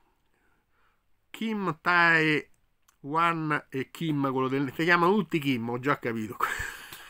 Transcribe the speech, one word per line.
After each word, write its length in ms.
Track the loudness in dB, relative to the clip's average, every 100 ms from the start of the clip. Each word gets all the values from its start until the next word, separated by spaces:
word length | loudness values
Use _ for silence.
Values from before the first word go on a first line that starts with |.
| _ _ _ _ _ _ _ _ _ _ _ _ _
Kim 480 | -8 -6 -2 -4 -4
Tae-wan 1900 | 0 4 6 6 4 2 -2 _ _ _ _ _ -6 0 0 0 -2 -2 -4
e 220 | -8 -8
Kim, 400 | -6 -2 0 0
quello 160 | 0 0
del... 240 | -2 -4
si 80 | -2
chiamano 320 | 2 4 4
tutti 240 | 2 0 -2
Kim, 300 | 0 -2 -2
ho 100 | -4
già 200 | -2 -2
capito. 380 | -2 -4 -6 -4
<laughs> 360 | -4 -4 -8 -10 -16 -20 -10